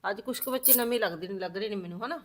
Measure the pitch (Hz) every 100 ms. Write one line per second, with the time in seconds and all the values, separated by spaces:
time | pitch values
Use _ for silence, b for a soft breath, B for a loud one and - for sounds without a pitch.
0 | 185 202 240 254 - 262 262 247 233 240
1 | 202 165 180 190 185 180 214 202 175 175
2 | 233 330